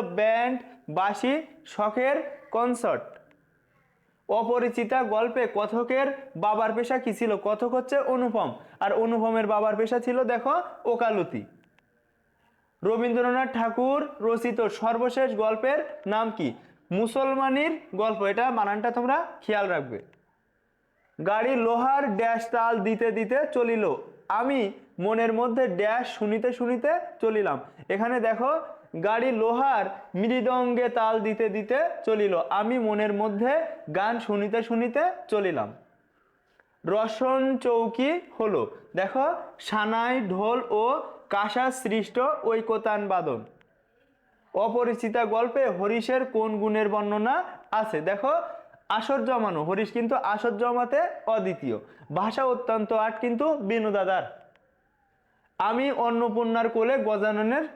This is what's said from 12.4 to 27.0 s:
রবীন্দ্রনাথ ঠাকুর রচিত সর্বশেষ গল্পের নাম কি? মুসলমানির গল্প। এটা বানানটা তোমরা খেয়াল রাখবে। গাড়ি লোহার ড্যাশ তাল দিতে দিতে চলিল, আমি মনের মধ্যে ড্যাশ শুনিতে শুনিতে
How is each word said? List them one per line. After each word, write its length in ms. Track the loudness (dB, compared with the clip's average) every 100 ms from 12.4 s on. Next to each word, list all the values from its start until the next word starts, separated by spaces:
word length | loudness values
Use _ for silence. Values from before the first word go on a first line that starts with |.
| _ _ _ -6
রবীন্দ্রনাথ 640 | -2 0 2 0 2 0 0
ঠাকুর 460 | 0 -2 0 0 0 -2 -4
রচিত 380 | -2 0 0 0 -2 0
সর্বশেষ 500 | -2 0 0 0 0 2
গল্পের 440 | 0 2 0 0 -2 -8 -4
নাম 200 | -2 -2 -2
কি? 160 | -4 -4 -14 -20 -6
মুসলমানির 840 | -2 0 0 0 2 2 2 0 -2 -6 0
গল্প। 240 | 2 2 0
এটা 140 | 2 2
বানানটা 380 | 2 0 0 0
তোমরা 260 | 0 2 0 0 -8
খেয়াল 240 | -2 0 2
রাখবে। 320 | 0 -2 -8 -12 _ _ _ _ _ _ _ _ _ _ -6
গাড়ি 340 | 0 2 2 2
লোহার 480 | 2 2 2 2 2 0
ড্যাশ 260 | 0 0 -2
তাল 220 | 0 2 2
দিতে 280 | 0 0 0
দিতে 260 | 0 0 0 0
চলিল, 300 | 0 0 2 0 -2 -6 -16 -4
আমি 420 | -2 0 0 -2 -4 -18 -6
মনের 320 | -2 2 2
মধ্যে 300 | 2 0 2 0
ড্যাশ 380 | 2 0 0 -2 -4
শুনিতে 320 | -2 0 0
শুনিতে 400 | -2 -2 0 2 0